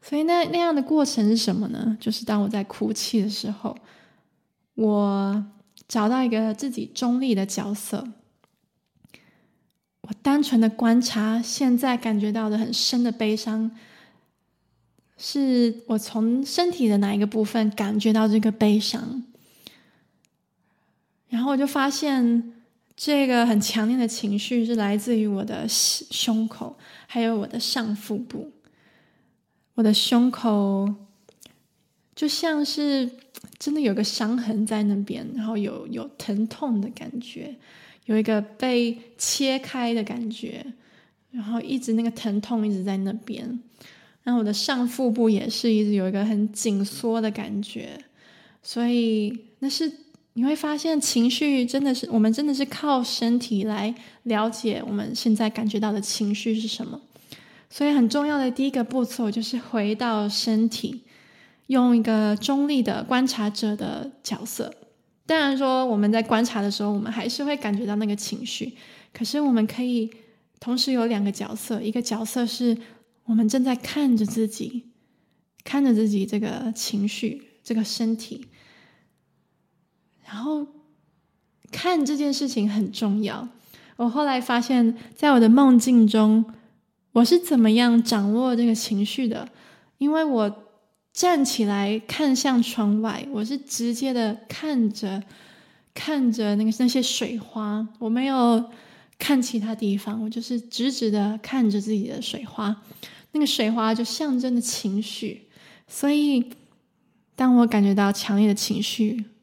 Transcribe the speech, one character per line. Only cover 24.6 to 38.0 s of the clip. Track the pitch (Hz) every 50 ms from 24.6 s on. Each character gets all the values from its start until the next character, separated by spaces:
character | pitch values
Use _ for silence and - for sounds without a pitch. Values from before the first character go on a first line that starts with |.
| 226
是 | 226 240
来 | 226 208 202 202
自 | 214 208 247 240 220
于 | 214
我 | 214 202 190 202
的 | 220 220 - -
胸 | 226 - - - - - - - - - - - - 220 220 226
口， | 220 - - - - 277 _ - - - - -
还 | _ - 240
有 | 226 226 226
我 | 214 202
的 | - - 240
上 | - - - 262 226 220 208
腹 | 208 - - 214
部。 | 202 247 - - 311 320 302 - _ _ _ _ _ _ _ _ _ _ _ _ _ _ _ _ _ _ _ _ _ _ _ _
我 | - 220
的 | 214 214
胸 | 202 - - 254 233 240 254
口 | 247 - - 233 208 208 202 196 196 190 196 202 208 202 - _ _ _ _ _ _ _ - - _ _ _ _ _ _ _ _ _ _ _ _ _
就 | - 311
像 | 294 - - - 330 311 294 294
是 | 285 - - 294 285 277 269 254 247 247 - _ _ _ - - - - _
真 | - 294
的 | 294 311
有 | 285 226 196
个 | - 214
伤 | 196 - - 233 214 240
痕 | 254 240 214 226 208 220
在 | 214 220 214 214
那 | 208 202
边， | 202 202 - - - - 233 -
然 | 254 214
后 | 220 226
有， | 208 202 185 - - -
有 | - - - 226 285 -
疼 | _ - - 202 202 220
痛 | 220 - - 302 277 233 208
的 | 196 220
感 | 240 - - - - -
觉， | 240 - - - - - 262 - _ - - - - - - _